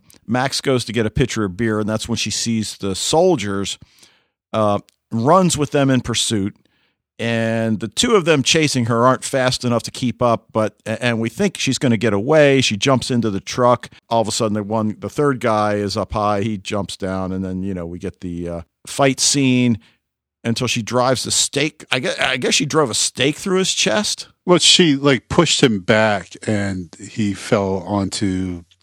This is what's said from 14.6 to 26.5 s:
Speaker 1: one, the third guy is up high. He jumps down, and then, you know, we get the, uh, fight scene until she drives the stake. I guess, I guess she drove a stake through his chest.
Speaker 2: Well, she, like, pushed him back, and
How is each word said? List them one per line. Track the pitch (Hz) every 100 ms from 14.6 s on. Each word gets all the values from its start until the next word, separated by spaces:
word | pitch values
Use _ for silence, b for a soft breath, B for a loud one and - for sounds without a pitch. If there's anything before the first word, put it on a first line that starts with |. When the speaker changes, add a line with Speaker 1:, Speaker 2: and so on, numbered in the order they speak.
Speaker 1:
one, | 98 110 107 -
the | 104
third | - 143 127
guy | 120 107 107 104
is | 101 107
up | 92
high. | 110 104 104
He | 110 104
jumps | - 104 90 -
down, | 92 95 92
and | 95
then, | 95 92
you | 95
know, | 90 85
we | 87
get | 95 -
the, | 90 87 85
uh, | 85 - _ -
fight | - 139 131
scene | - 143 131 127 123 113 b b _ _ _ _ 117
until | 113 123
she | 120
drives | 104 123 127 123
the | -
stake. | - - 139 151 - -
I | 127
guess, | 170 -
I | 135 131
guess | 220 -
she | 156
drove | 160 131
a | 107
stake | - - 135 -
through | 196 185
his | 185
chest. | - - 151 208 - - _ 185
Speaker 2:
Well, | 175
she, | - - 170 139
like, | 143 127 -
pushed | - 160 -
him | 131 101
back, | 90 107 110 101 - -
and | -